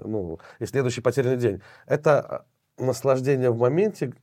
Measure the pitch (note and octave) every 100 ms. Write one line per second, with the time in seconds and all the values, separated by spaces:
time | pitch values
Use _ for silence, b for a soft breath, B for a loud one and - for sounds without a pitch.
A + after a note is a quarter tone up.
0 | G#2 G#2+ F2 D#2+ B B G#2+ C3+ B2 A#2+
1 | A#2+ B2+ B2 B2+ A#2+ G2 B B B D3
2 | D#3 C#3 - - _ _ _ - B2+ A#2+
3 | C#3 C3 C3 C3+ B2+ A#2 B2 D#3 G#3+ -
4 | C3+ -